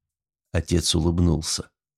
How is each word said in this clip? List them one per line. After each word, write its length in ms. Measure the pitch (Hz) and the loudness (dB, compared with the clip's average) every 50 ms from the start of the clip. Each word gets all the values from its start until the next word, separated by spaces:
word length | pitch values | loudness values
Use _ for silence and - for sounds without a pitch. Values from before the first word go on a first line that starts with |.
| _ _ _ _ _ _ _ _ _ _ | _ _ _ _ _ _ _ _ _ _
Отец 420 | - 87 80 - 87 85 82 - - | -4 -4 -2 0 -2 0 0 0 0
улыбнулся. 760 | 87 78 87 85 87 90 85 78 76 78 - - - - - _ _ _ _ _ | 0 0 0 2 2 2 2 2 0 -2 -4 -6 -8 -8 -12 _ _ _ _ _